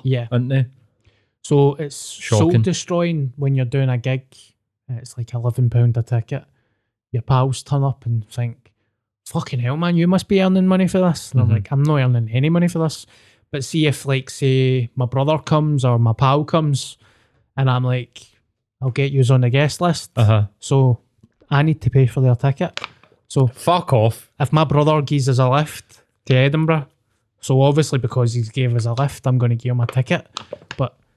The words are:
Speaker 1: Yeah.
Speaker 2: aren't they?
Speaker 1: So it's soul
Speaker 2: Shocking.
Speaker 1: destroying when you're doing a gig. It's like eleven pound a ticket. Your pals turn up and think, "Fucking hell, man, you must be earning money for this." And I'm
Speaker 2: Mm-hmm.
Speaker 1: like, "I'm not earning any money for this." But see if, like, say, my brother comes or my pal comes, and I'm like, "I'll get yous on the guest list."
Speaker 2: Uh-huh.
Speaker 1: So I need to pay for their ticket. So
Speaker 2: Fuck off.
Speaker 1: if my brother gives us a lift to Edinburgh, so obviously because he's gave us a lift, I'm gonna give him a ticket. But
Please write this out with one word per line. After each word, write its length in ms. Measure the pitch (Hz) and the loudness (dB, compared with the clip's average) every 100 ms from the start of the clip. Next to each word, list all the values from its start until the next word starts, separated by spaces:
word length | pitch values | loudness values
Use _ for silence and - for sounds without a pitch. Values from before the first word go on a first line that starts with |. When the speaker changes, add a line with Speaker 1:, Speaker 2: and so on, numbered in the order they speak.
Speaker 1:
Yeah. 240 | 131 127 117 | -2 -4 -2
Speaker 2:
aren't 200 | 123 127 | -4 0
they? 160 | 135 127 - _ _ _ _ _ _ | -2 -2 -6 _ _ _ _ _ _
Speaker 1:
So 320 | - 143 139 143 | -2 2 2 0
it's 200 | 147 - | -8 -12
soul 440 | - - - 110 165 | -16 -14 -2 2 4
Speaker 2:
Shocking. 120 | 175 | 2
Speaker 1:
destroying 720 | 113 170 - 175 175 160 135 131 | 0 -2 -4 -2 -2 -2 -6 -4
when 180 | 139 | -2
you're 100 | 135 | -2
doing 240 | 127 139 131 | -2 -2 -2
a 80 | 123 | -2
gig. 240 | 131 131 - _ _ _ _ _ - | -2 -6 -8 _ _ _ _ _ -12
It's 280 | 120 123 - | -12 -12 -12
like 160 | 113 | -10
eleven 360 | 120 120 120 123 | -6 -4 0 0
pound 260 | 120 120 117 | 2 2 0
a 60 | |
ticket. 420 | 110 117 - 135 - _ _ _ _ _ _ | -2 -4 -4 -10 -12 _ _ _ _ _ _
Your 100 | 117 | -8
pals 400 | - 131 135 127 | -2 0 0 -4
turn 200 | - 143 | -4 -2
up 200 | 139 - 123 | -2 -4 -4
and 200 | 117 107 | -6 -6
think, 440 | - 120 113 _ _ _ _ _ _ - | -8 -8 -10 _ _ _ _ _ _ -10
"Fucking 340 | 170 - 127 | -8 -6 -6
hell, 160 | 120 147 | -4 -2
man, 180 | 175 175 | 0 2
you 100 | 175 | 2
must 220 | 185 - | 0 2
be 140 | 196 | 2
earning 240 | 190 190 185 | 2 2 2
money 220 | 185 185 | 2 2
for 100 | 190 | 2
this." 320 | 180 151 - | 0 0 -2
And 80 | 127 | 0
I'm 60 | 101 | 2
Speaker 2:
Mm-hmm. 80 | |
Speaker 1:
like, 180 | 104 98 | 2 0
"I'm 100 | 139 | 0
not 140 | 147 147 | 2 2
earning 300 | 127 120 110 | 2 0 0
any 200 | 120 147 | -2 0
money 180 | 170 175 | 2 0
for 120 | 170 | 0
this." 260 | 160 - - _ _ _ _ | -4 -4 -16 _ _ _ _
But 140 | 143 | -10
see 220 | 127 165 156 | -4 0 0
if, 180 | - | 0
like, 240 | 135 135 131 | -2 -4 -4
say, 640 | - 135 131 131 131 117 | -4 0 2 2 0 -2
my 120 | - 123 | -4 -4
brother 320 | 131 139 156 | 0 0 0
comes 440 | - 160 151 147 | 0 0 2 0
or 160 | 127 120 | 2 2
my 140 | 117 | 2
pal 320 | 113 135 143 | 2 2 2
comes, 540 | 151 170 156 135 - - _ _ _ _ _ - | 0 0 0 -2 -4 -16 _ _ _ _ _ -2
and 140 | 131 | 0
I'm 140 | 127 | 0
like, 420 | 127 127 120 - - _ _ _ _ _ | 0 -4 -6 -16 -20 _ _ _ _ _
"I'll 80 | 131 | -6
get 200 | 117 139 | -2 -2
yous 180 | 139 123 | 2 4
on 100 | 131 | 4
the 60 | 123 | 4
guest 300 | 135 147 - | 2 0 0
list." 300 | 175 165 - - | -2 -2 -6 0
Speaker 2:
Uh-huh. 300 | 107 110 104 - | 4 4 2 -6
Speaker 1:
So 420 | - 139 131 120 _ _ _ _ _ | -2 2 2 0 _ _ _ _ _
I 120 | 143 | 0
need 180 | 156 156 | 2 0
to 80 | 123 | 0
pay 160 | 135 131 | 2 2
for 140 | - | 2
their 160 | 131 123 | 0 2
ticket. 420 | 139 135 175 - - - _ _ _ | 0 -2 -6 -8 -14 -18 _ _ _
So 200 | - 127 | 0 0
Speaker 2:
Fuck 460 | - - 175 165 | 0 -2 0 2
off. 360 | 123 110 - - _ | 2 2 -2 -12 _
Speaker 1:
if 120 | 143 | 0
my 120 | 156 | 0
brother 360 | 156 143 147 156 | 2 2 2 0
gives 260 | 139 147 131 | 0 -2 0
us 80 | 127 | 2
a 100 | 127 | 2
lift 540 | 139 151 - - _ _ _ - | 2 -2 -8 -20 _ _ _ 0
to 80 | |
Edinburgh, 520 | 127 135 156 160 160 139 _ _ _ _ _ | 2 2 2 0 0 -2 _ _ _ _ _
so 200 | - 131 | -2 2
obviously 360 | 139 143 147 135 | 4 2 0 -2
because 340 | 117 127 117 | -2 0 0
he's 140 | 120 110 | -2 -6
gave 240 | 131 127 | -4 -2
us 120 | 120 113 | -2 -2
a 60 | |
lift, 320 | 117 143 - 131 | -2 -4 -2 -2
I'm 120 | 127 | 0
gonna 180 | 120 117 | 0 0
give 160 | 123 | -2
him 80 | 123 | -2
a 60 | 117 | -2
ticket. 400 | - 123 175 - - - - _ - | -2 -2 -4 -4 -16 -14 -18 _ -6
But 180 | 131 - _ | -6 -8 _